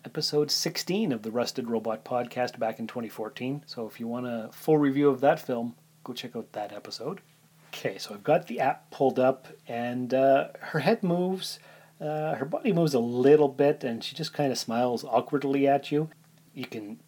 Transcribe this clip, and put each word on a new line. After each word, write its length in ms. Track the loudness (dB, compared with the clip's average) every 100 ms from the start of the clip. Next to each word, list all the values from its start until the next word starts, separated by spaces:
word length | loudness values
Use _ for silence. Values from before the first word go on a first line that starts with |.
| -10
episode 460 | -6 -2 0 0
sixteen 600 | 0 -4 -4 -2 0 0
of 100 | -2
the 100 | -4
Rusted 380 | -4 -4 -4 -4
Robot 360 | -2 -2 -4 -4
podcast 520 | -4 -2 -2 -4 -2
back 220 | -4 -4
in 80 | -8
twenty 220 | -8 -8
fourteen. 520 | -8 -10 -6 -6 -6 -8
So 200 | -10 -10
if 140 | -8
you 80 | -8
want 180 | -6 -6
a 260 | -6 -8
full 240 | -4 4 6
review 320 | 6 4 4
of 100 | 6
that 220 | 4 2
film, 340 | 0 -4 -4 -10 _ _ -14
go 80 |
check 200 | -12 -10 -10
out 160 | -10
that 180 | -8 -10
episode. 480 | -10 -14 -10 -10 -10 -14 _ _ _ _
Okay, 280 | -8 -6 -6
so 160 | -10 -6
I've 80 |
got 240 | 2 2 2
the 120 | -2
app 300 | -2 -2 -6
pulled 300 | 0 2 4
up, 280 | 2 2 -4 -20 -10
and, 440 | -6 -4 -4 -2
uh, 360 | 4 6 6 2 -8
her 200 | -6 -2
head 240 | 0 2
moves, 560 | 2 0 0 -2 -6 -12 -18 -20 -20 -10
uh, 320 | -6 -4 -4
her 120 | -4 -4
body 280 | -2 0
moves 220 | 2 2 2
a 40 |
little 480 | 0 4 8 8 6
bit, 360 | 4 2 2
and 200 | -4 -6
she 120 | -8 -10
just 180 | -8
kinda 220 | -2 -2 -2
smiles 480 | -4 0 0 -2
awkwardly 640 | 0 0 0 -2 0 2 4
at 240 | 4 2
you. 180 | -2 -2 -6 _ _ _ -14
You 100 | -12
can 340 | -10 -10 -14